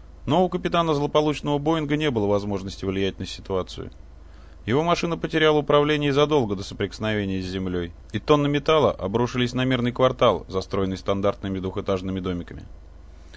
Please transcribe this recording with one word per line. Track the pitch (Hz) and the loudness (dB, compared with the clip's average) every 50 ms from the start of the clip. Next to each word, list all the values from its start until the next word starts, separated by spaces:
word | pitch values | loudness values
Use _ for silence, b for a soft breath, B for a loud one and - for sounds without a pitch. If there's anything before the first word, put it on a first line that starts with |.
| b b b - - | b b b -10 -4
Но | - 139 175 185 | 0 2 2 2
у | 175 | 2
капитана | 180 180 180 175 175 170 170 165 151 | 0 -2 -4 -2 0 0 2 2 2
злополучного | 143 147 147 - 151 151 151 147 - - 147 147 143 | 0 0 2 2 2 2 2 0 -2 -2 -2 -2 0
Боинга | 143 156 165 160 151 143 151 | 0 0 0 0 0 0 0
не | 147 156 151 | 0 0 0
было | 127 113 101 | 0 0 2
возможности | 101 104 101 101 104 101 95 95 98 92 - - | 2 2 0 0 0 -4 -4 -4 -6 -10 -8 -4
влиять | 98 95 95 98 95 92 - | -4 -2 0 0 -2 -2 -4
на | 92 | -8
ситуацию. | - - - - - 98 92 90 - - - 85 85 - - - - - - b b b b b b b b b | -10 -10 -12 -8 -4 -4 -4 -4 -4 -8 -12 -12 -14 -14 -18 -20 -20 -20 -20 b b b b b b b b b
Его | 101 113 143 160 | -2 0 0 2
машина | 170 175 - - 170 165 | 2 0 0 0 -4 -4
потеряла | - - 156 - 160 156 156 151 151 | -4 -4 -2 0 4 4 4 4 4
управление | 143 - 147 147 147 147 151 147 147 143 135 | 4 4 4 4 4 4 2 2 2 2 4
задолго | 139 147 147 156 147 123 104 101 | 4 4 4 4 2 2 2 -2
до | 92 98 | -4 -6
соприкосновения | - 95 - 101 92 - - 110 107 110 104 101 98 95 95 | -10 -6 -4 -4 -4 -4 -4 -4 -2 0 0 0 -2 -2 -4
с | 92 | -4
землёй, | 92 92 95 92 92 90 90 87 85 - - - - - | -4 -4 -4 -4 -2 -2 -2 -4 -4 -8 -14 -16 -8 -8
и | 107 | -4
тонны | - - 151 147 143 143 | 2 4 4 4 4 2
металла | 143 147 139 - 160 156 135 104 | 0 0 2 2 2 4 4 2
обрушились | - - - 95 101 117 123 120 - 127 123 120 120 | 2 0 -4 -2 0 0 0 0 0 -2 -2 -2 0
на | 123 127 | 0 0
мирный | 131 131 123 120 123 120 | 0 0 0 0 -2 2
квартал, | - 131 127 123 - 131 120 98 82 - - | 4 2 2 4 4 4 4 4 2 -2 -4
застроенный | 95 95 92 - - 98 98 95 95 92 | -4 -4 -4 -2 -2 -2 0 0 -2 -4
стандартными | - - 98 98 98 101 98 - - 98 98 95 | -2 -2 -2 0 0 0 -2 -2 -4 -6 -4 -4
двухэтажными | 90 95 87 104 95 - 98 92 92 95 95 95 | -4 -4 -6 -6 -4 -2 -2 -2 -2 -4 -6 -4
домиками. | 90 92 90 87 82 - - - - - - - - - - - - B B B B B B | -4 -4 -4 -4 -6 -10 -12 -16 -16 -16 -18 -18 -20 -20 -20 -20 -20 B B B B B B